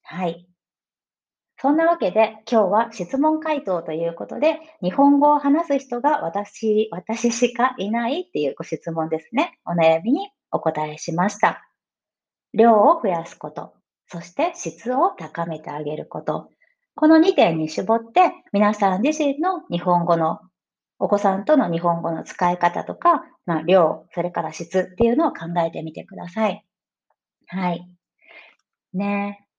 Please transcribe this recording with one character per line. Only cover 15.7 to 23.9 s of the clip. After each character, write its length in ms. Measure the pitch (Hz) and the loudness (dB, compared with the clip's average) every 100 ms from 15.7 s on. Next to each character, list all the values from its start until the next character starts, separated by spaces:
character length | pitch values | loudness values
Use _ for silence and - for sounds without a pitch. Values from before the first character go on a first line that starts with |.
あ 100 | 147 | -8
げ 140 | 151 151 | -8 -8
る 100 | 151 | -10
こ 160 | 156 | -8
と。 300 | 151 151 - _ _ _ _ - | -6 -6 -8 _ _ _ _ 0
こ 60 | 311 | 4
の 100 | 320 | 6
二 160 | 370 | 6
点 240 | - 202 165 | 4 2 2
に 100 | 156 | -4
絞 280 | - 185 226 | -4 -2 -2
っ 40 | 226 | 0
て、 180 | - 349 - _ | 2 2 0 _
皆 220 | 202 208 214 | 0 2 2
さ 200 | 196 185 | 0 2
ん 60 | |
自 180 | 262 311 | -2 0
身 200 | 294 277 | -2 0
の 240 | 359 359 - | -4 -4 -6
日 80 | 175 | -4
本 260 | 185 175 170 | 0 0 2
語 120 | 170 | 2
の、 220 | 160 - _ _ _ _ _ _ | 0 -4 _ _ _ _ _ _
お 80 | 202 | 0
子 100 | 208 | 2
さ 180 | 208 190 | 2 0
ん 100 | 214 | 2
と 120 | 302 | 2
の 100 | 180 | 2
日 120 | 165 | 0
本 240 | 170 170 | -2 -2
語 80 | 165 | -4
の 120 | 160 | -6
使 280 | 160 - 175 | -10 -2 -2
い 80 | 175 | 2
方 240 | 175 175 | -2 -2
と 100 | 160 | -8
か、 300 | 180 339 320 - _ - | -2 0 0 -4 _ -4
ま 140 | 160 | -4
あ、 0 | |
量、 420 | 165 185 160 | 4 4 4